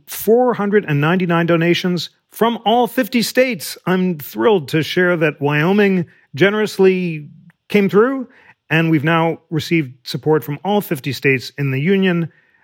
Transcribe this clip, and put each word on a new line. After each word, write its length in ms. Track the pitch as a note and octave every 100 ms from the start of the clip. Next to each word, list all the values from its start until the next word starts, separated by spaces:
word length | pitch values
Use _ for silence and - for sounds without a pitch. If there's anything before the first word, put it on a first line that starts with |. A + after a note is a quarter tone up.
| -
four 480 | - - A#3 B3
hundred 320 | G#3 G3+ G#3 E3+
and 160 | C#3+
ninety-nine 440 | D3+ F#3 F3+ E3+ E3+
donations 640 | E3+ E3+ E3+ F3+ F3 - - _
from 280 | - A3+ A#3 G3+
all 220 | A#3 A#3
fifty 340 | - B3+ A#3+
states. 560 | G3+ - C4 G3 - - -
I'm 320 | F#3 F#3 D#3+
thrilled 520 | - G#3 A3+ G3+ C3
to 120 | D#3+
share 360 | D3+ F3+ F3+ F3
that 240 | D#3 C#3+
Wyoming 640 | C#3+ D3 D#3+ G3+ G3+ F#3 D#3 _ _
generously 960 | C3 G3 G#3+ G3+ - F#3+ F#3 F3+ D#3 D3 - - _ _
came 220 | G#3 G3
through, 400 | G3 A#3+ C4+ A#3+ _ _ _ _
and 200 | D#3+ E3
we've 140 | D#3+
now 380 | D#3 E3 E3 D#3+ _
received 580 | D#3+ - E3+ C3+ B2 -
support 340 | C3+ C#3+ D#3
from 160 | - D3
all 160 | F#3+ G#3
fifty 320 | G3+ D3 C#3
states 400 | A#2+ C#3 C3 - -
in 140 | C#3
the 100 | C3
Union, 500 | D#3 G3 F#3+ E3+ D#3+ - _ _